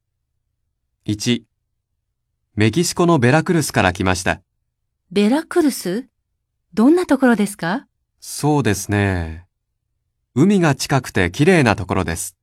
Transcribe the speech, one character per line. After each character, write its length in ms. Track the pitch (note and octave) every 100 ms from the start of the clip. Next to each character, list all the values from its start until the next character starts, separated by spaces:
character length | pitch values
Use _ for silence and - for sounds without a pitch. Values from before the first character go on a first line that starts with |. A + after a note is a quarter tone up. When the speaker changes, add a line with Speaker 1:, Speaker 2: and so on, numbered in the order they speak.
| _ _ _ _ _ _ _ _ _ _
Speaker 1:
一、 400 | - G#2 B2 A#2+ _ _ _ _ _ _ _ _ _ _ _ -
メ 160 | A2
キ 120 | D#3+
シ 120 | F3 -
コ 100 | F3
の 140 | D#3+
ベ 100 | A#2+
ラ 140 | D#3
ク 100 | D#3+
ル 80 | E3
ス 100 | C3+
か 120 | B2+
ら 100 | F#2+
来 100 | F2
ま 120 | F#2+ F2+
し 80 |
た。 180 | - E2 _ _ _ _ _ _ -
Speaker 2:
ベ 180 | F#3 G#3
ラ 140 | C#4+
ク 180 | D#4+ F4+
ル 80 | D4+
ス？ 380 | - F3+ G3+ - _ _ _ _ _ _
ど 160 | F#3+ B3
ん 60 | F4
な 100 | E4+
と 140 | C4+
こ 80 | B3+
ろ 80 | G#3+
で 100 | G3+
す 100 | -
か？ 320 | E3+ A#3+ - _ _ _
Speaker 1:
そ 420 | - - C#3+ D3
う 20 |
で 100 | A2+
す 160 | F#2+ -
ね。 560 | G2+ G2+ F2+ E2 D#2+ - _ _ _ _ _ _ _ _
海 260 | A#2+ F#3+ G3+
が 140 | E3
近 280 | C3 - C#3
く 80 | -
て 180 | - F2
綺 160 | F#2+ D#3
麗 180 | F3
な 120 | A#2+ F#2+
と 100 | F2+
こ 80 |
ろ 100 | F#2+
で 120 | E2+ E2
す。 200 | - -